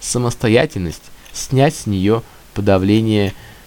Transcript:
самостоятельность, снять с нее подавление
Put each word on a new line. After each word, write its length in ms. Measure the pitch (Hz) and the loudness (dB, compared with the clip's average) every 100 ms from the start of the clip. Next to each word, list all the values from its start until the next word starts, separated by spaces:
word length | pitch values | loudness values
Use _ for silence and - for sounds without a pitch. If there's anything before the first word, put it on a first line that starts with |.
самостоятельность, 1000 | - 123 120 - 113 117 151 98 85 - - - - | -6 -4 -2 -2 2 2 2 -4 -8 -8 -16 -20 -18
снять 440 | - - 131 147 - | -14 -4 2 2 0
с 100 | 110 | -4
нее 380 | 98 98 117 - - - | 0 2 0 -4 -18 -12
подавление 800 | - 101 95 98 110 110 107 98 - - - | -4 2 2 4 2 2 0 -2 -6 -18 -20